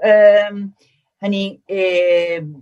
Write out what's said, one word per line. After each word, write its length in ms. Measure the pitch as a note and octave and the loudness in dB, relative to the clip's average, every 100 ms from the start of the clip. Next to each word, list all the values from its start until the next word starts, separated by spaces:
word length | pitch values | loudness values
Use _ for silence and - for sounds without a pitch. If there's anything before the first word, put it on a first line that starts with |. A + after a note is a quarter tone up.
| G#3+ | 2
e, 340 | G#3+ G#3 G#3 G#3 G3+ G3 _ _ _ _ _ | 6 6 4 0 -8 -14 _ _ _ _ _
hani, 400 | G3+ G3 G3 - _ | -6 -4 -6 -12 _
e, 720 | G3 F#3 F3+ F3+ F3 E3+ E3+ D3+ C#3+ | -4 -2 0 0 0 -2 -6 -10 -16